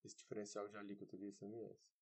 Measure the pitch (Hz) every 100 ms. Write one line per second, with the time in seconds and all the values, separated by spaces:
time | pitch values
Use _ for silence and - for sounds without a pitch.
0 | 104 - - 107 104 104 104 104 101 98
1 | 95 90 101 101 101 113 101 - - _